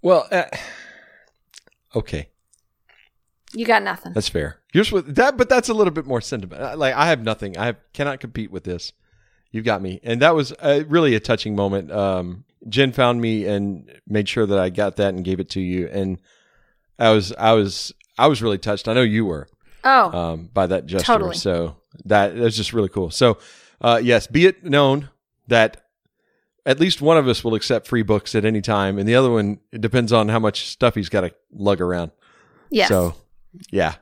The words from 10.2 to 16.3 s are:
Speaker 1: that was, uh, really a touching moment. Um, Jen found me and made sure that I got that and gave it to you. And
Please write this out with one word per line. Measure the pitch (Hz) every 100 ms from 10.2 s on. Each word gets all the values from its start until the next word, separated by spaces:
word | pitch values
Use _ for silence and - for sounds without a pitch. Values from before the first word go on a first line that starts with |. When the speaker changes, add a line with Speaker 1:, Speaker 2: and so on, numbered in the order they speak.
Speaker 1:
that | 151
was, | 160 135 160
uh, | 151 143 156
really | 160 151
a | 110
touching | - 113 107
moment. | 101 101 98 80
Um, | 98 98 92 90 92 - _ 113
Jen | 113 135
found | 120 123 120
me | 117 110 98
and | 101 101 90 - - -
made | 104 101
sure | - 107
that | 98
I | 92
got | 92 101 95
that | 101
and | 92
gave | 92 92
it | 90
to | 95
you. | 90 90 87
And | 98 95 90 _